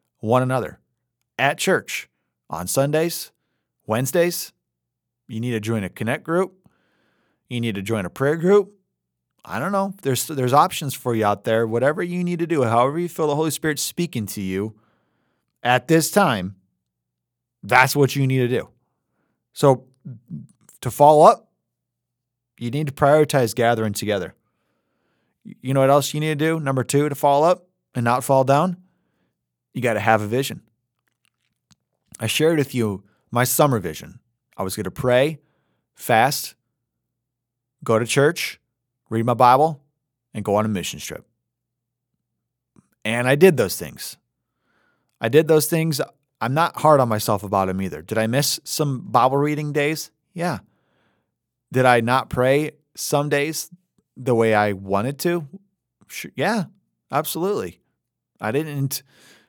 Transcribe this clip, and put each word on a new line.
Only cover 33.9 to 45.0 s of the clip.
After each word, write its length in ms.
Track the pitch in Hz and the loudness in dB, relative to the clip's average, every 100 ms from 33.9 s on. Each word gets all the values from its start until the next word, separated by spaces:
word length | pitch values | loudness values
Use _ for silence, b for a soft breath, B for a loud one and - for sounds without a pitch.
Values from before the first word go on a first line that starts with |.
| 78 - - _ _ _ - | -10 -14 -20 _ _ _ -10
I 80 | |
was 100 | 95 | -8
gonna 160 | 107 92 | -6 -8
pray, 480 | - 127 123 147 156 _ _ _ _ _ | -4 2 2 2 -2 _ _ _ _ _
fast, 600 | _ - 113 131 - - - _ _ _ _ _ _ _ _ _ _ _ _ | _ 0 2 2 0 -8 -16 _ _ _ _ _ _ _ _ _ _ _ _
go 140 | - 113 | 0 0
to 80 | 117 | 2
church, 520 | - 147 170 - - _ _ _ _ _ | 2 2 0 -8 -12 _ _ _ _ _
read 180 | 113 117 | -2 0
my 80 | |
Bible, 480 | 117 123 131 160 147 _ _ _ _ _ | 4 6 6 4 -2 _ _ _ _ _
and 100 | - | -8
go 120 | 104 101 | -2 0
on 80 | |
a 40 | 110 | 0
mission 320 | 98 82 73 | -2 -6 -10
trip. 240 | - - - _ _ _ _ _ _ _ _ _ _ _ _ _ _ _ _ _ | -12 -14 -16 _ _ _ _ _ _ _ _ _ _ _ _ _ _ _ _ _
And 240 | 107 117 123 | -6 -2 0
I 80 | 143 | 6
did 200 | 185 135 | 6 6
those 200 | 98 - | 0 -2
things. 400 | 76 65 - - _ _ _ _ _ _ _ _ | -12 -14 -16 -18 _ _ _ _ _ _ _ _